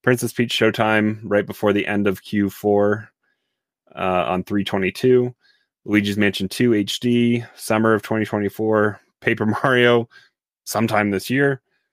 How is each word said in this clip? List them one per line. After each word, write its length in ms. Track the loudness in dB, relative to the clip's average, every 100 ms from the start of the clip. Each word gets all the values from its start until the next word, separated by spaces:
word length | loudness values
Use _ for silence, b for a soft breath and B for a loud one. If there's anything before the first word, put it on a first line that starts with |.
Princess 280 | 0 0 0
Peach 220 | -4 -4
Showtime 680 | 0 0 2 0 2 0 -2
right 220 | -2 -2 -2
before 260 | -2 0
the 120 | 0 0
end 180 | -2 -2
of 140 | -2
Q 280 | -4 -2 -2
four, 580 | -2 0 2 2 -2 -8 _ _ _ _ _ _ _ _ -8
uh, 300 | -2 0 0
on 160 | -4 -4
three 180 | -4
twenty-two, 680 | -2 -2 -4 0 2 4 2 -6 _ _ _ _
Luigi's 320 | -2 0 0 0
Mansion 300 | 0 -2 -4
two 260 | 0 2 2
H 240 | 0 -4
D, 420 | 0 2 2 0 -4 -10
summer 380 | -2 0 2
of 80 | 2
twenty 200 | 0 -4
twenty-four, 760 | -2 -2 -4 -4 0 2 0 -2 _ _
Paper 260 | -4 -2 0
<laughs> 180 | 0
Mario 440 | 0 4 4 4 0 b b b _ _ -8
sometime 440 | -2 0 0 0
this 220 | -2 -2
year, 280 | 0 0 -2 _ _ _